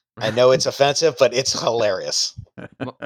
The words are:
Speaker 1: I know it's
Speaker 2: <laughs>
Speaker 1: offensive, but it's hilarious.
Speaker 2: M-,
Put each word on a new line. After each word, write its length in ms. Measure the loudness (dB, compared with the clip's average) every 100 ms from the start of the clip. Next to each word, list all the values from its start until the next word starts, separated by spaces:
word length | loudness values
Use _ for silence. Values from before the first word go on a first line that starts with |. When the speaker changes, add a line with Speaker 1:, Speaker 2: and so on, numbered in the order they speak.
| _ -8
Speaker 1:
I 120 | -4
know 200 | 4 4
it's 140 | 4 0
Speaker 2:
<laughs> 0 |
Speaker 1:
offensive, 500 | 0 0 2 -2 2
but 160 | 2
it's 260 | 2 -2 -4
hilarious. 760 | -4 0 0 -2 -4 -4 -6 -8 -18 -18 -20 _
Speaker 2:
M-, 120 | -12 -12